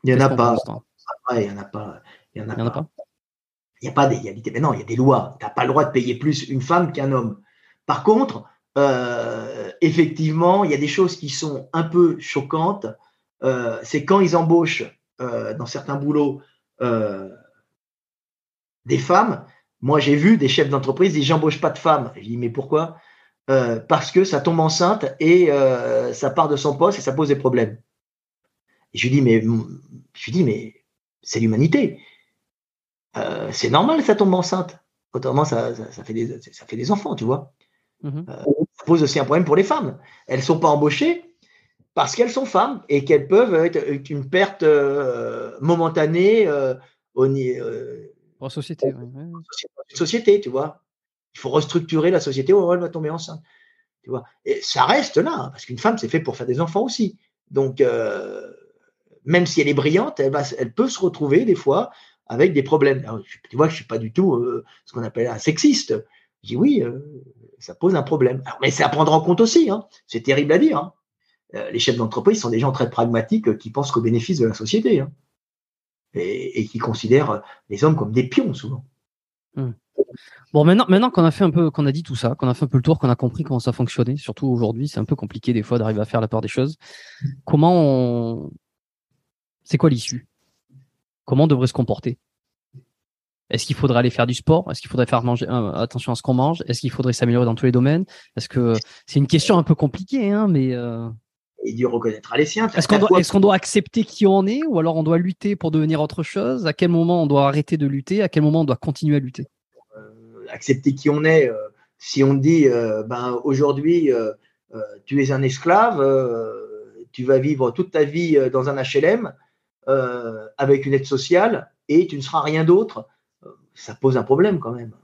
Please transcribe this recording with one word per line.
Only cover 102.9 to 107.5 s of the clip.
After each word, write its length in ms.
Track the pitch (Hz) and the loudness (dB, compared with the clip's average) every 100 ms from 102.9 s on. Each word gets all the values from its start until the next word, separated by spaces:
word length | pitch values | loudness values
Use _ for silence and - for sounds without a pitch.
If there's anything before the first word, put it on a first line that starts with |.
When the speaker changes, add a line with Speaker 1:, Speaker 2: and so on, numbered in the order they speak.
| 208 | 4
Speaker 2:
doit, 220 | 202 180 | 6 4
est-ce 120 | 175 | 4
qu'on 80 | 196 | 4
doit 140 | 202 | 4
accepter 520 | 185 - 214 - 226 220 | 4 2 -2 0 -4 -4
qui 200 | - 202 | 2 4
on 220 | 196 190 | 4 2
est 160 | 247 320 | -2 -2
ou 140 | 196 | 0
alors 160 | 160 160 | 0 0
on 80 | |
doit 160 | 156 165 | 2 2
lutter 360 | 180 185 202 202 | 0 -4 -4 -4
pour 140 | 165 | -2
devenir 320 | 156 156 160 | 0 0 0
autre 220 | 151 - | -2 -6
chose ? 420 | 156 196 226 254 170 | -8 -4 -4 -2 -4
À 80 | |
quel 160 | 147 175 | 0 2
moment 320 | 170 170 175 | 2 2 2
on 60 | 151 | 2
doit 200 | 139 | 4
arrêter 300 | 139 | 4